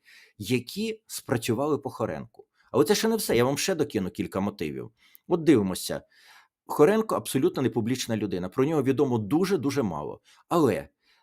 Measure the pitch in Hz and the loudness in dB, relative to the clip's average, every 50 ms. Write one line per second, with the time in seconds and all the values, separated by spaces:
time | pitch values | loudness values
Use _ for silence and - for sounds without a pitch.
0 | _ _ - - - _ _ - 101 95 127 120 120 - - 190 220 220 220 - | _ _ -20 -20 -20 _ _ -10 -4 -2 -2 -2 -2 -4 -8 -6 -6 -6 -6 -10
1 | _ - - - - - 127 113 - - 113 113 139 156 147 - - 127 - - | _ -14 -14 -10 -6 -4 -4 -2 -2 -2 -2 0 0 -2 -2 -2 -4 -6 -8 -6
2 | 117 95 80 71 - - _ - - _ _ _ _ _ - 117 151 - 208 196 | -6 -6 -6 -8 -10 -14 _ -20 -20 _ _ _ _ _ 2 2 4 4 4 2
3 | - 220 233 214 - - 165 117 120 131 143 139 - - 190 156 139 - - 104 | 2 0 0 0 0 2 2 4 4 2 2 0 -2 -2 0 0 -2 -2 -2 -2
4 | 92 87 - - 90 87 - 98 98 101 101 - 87 76 67 65 60 57 _ _ | -4 -4 -4 -6 -6 -4 -4 -4 -2 -4 -4 -4 -6 -6 -6 -8 -12 -12 _ _
5 | _ _ _ _ _ - 170 175 156 147 147 110 98 95 90 - - - - 71 | _ _ _ _ _ -2 -2 0 4 6 6 6 4 0 -2 -6 -6 -6 -8 -8
6 | - _ _ _ _ - - - _ _ _ _ _ - - - 147 175 208 220 | -10 _ _ _ _ -20 -20 -20 _ _ _ _ _ -4 2 4 6 6 6 4
7 | 220 - - 151 - - - 139 139 180 - 170 131 113 - 120 107 117 131 127 | 0 0 -2 -4 -2 -2 -2 0 0 0 0 0 -2 0 0 0 -2 -2 -2 -2
8 | - - 113 104 107 98 90 90 90 90 - - 131 151 165 147 123 135 131 120 | -2 -4 -4 -2 -2 -4 -4 -4 -6 -4 -2 0 0 2 2 0 2 2 2 2
9 | 147 131 120 117 107 95 143 160 190 175 202 160 117 143 123 143 123 98 82 73 | 2 2 2 0 0 2 2 2 2 2 0 0 -2 -2 -2 -2 -2 -2 -4 -6
10 | 73 62 50 - _ _ - _ _ - 151 170 151 120 92 73 69 - _ _ | -8 -8 -10 -12 _ _ -20 _ _ -2 2 4 4 4 2 0 -4 -10 _ _
11 | _ _ _ _ | _ _ _ _